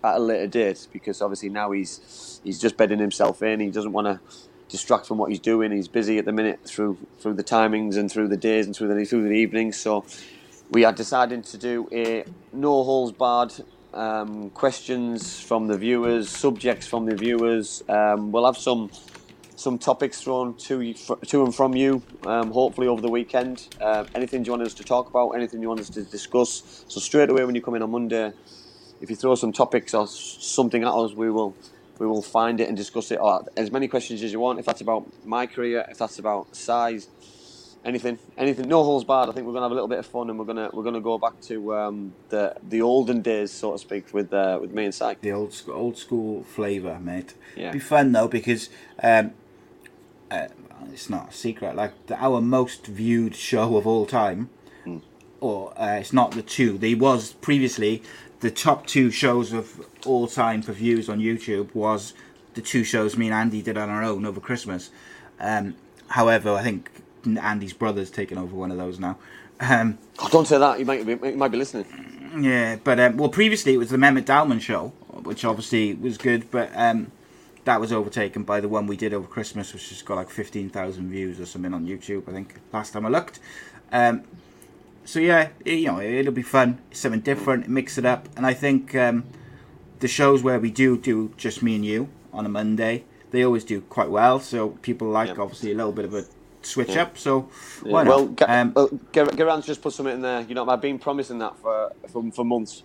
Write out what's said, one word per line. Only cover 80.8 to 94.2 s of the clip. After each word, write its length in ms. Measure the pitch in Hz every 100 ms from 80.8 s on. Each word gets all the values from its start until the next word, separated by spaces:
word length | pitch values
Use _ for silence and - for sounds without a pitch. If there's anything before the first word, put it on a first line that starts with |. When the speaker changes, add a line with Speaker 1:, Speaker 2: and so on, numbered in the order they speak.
| 95 92 92
Speaker 2:
views 300 | 95 92 90
or 60 | 87
something 280 | 92 90
on 120 | 90 85
YouTube, 440 | 95 - 101 -
I 20 |
think, 240 | 95 95 - -
last 220 | 107 107
time 120 | 107 110
I 40 |
looked. 300 | 151 175 - - - - - -
Um, 300 | 123 120 117 - - - - - - - -
so 160 | - 165
yeah, 300 | 170 165 156 - -
it, 140 | 165
you 80 | 156
know, 120 | 90
it'll 320 | 104 123 139
be 80 | 123
fun, 360 | 120 135 123 123 -
something 280 | - 135 110
different, 460 | 107 139 104 127 113
mix 300 | 131 127 -
it 80 | 123
up, 240 | 123 - -
and 80 | 131
I 80 |
think, 420 | 127 143 135 135 135
um, 300 | 123 117 120 - - - - - - -
the 80 | 127
shows 360 | - 139 139
where 160 | 127 123
we 120 | 113
do 260 | 110 131 120
do 360 | 131 110 110 -
just 260 | 113 -
me 140 | 120 107
and 100 | 104
you 220 | 110 139 - -
on 140 | 107 104
a 40 |
Monday, 540 | 104 107 107 113 120 - - -
they 120 | 123
always 220 | 127 117 110
do 160 | 101
quite 280 | - - 98
well, 300 | 104